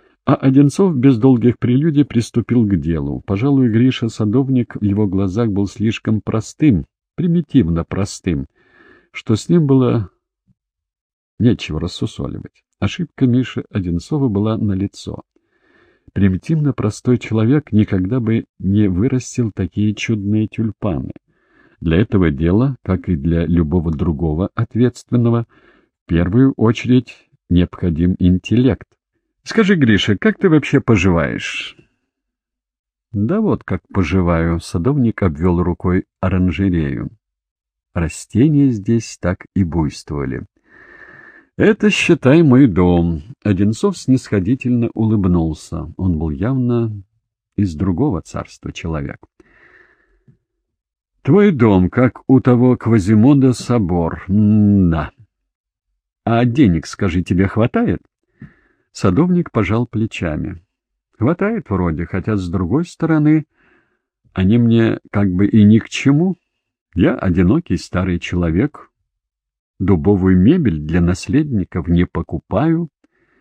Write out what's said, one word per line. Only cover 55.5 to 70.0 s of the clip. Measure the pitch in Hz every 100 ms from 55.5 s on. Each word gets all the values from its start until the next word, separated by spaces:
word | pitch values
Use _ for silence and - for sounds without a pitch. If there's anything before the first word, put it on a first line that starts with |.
| _ _ _ _ _ _ _ 110
А | 117 123
денег, | 127 113 82 -
скажи, | - 98 90
тебе | 85 90 98
хватает?" | 104 120 233 233 87 _ _ _ _ - _ _ _ _
Садовник | - 101 92 175 175 -
пожал | 117 92 110 120
плечами. | 107 110 - 85 78 73 85 _ _ _ _ _ -
"Хватает | 120 175 202 226 -
вроде, | 95 87 78 85
хотя, | 95 110 107
с | 90
другой | 90 85 135 175
стороны, | - 160 160 151 156 - _ _ _ _ _ _ _ _
они | - 95 120
мне | 117 117 113 - -
как | 104 101
бы | 90 101
и | 110
ни | 104 110
к | -
чему. | - 135 143 185 175 _ _ _ _ _ 85
Я | 160 -
одинокий | 95 85 90 151 - 90
старый | - 90 90 87
человек, | - 90 85 85 147 - - _ _ _ _ _ _ _ _ -
дубовую | 92 90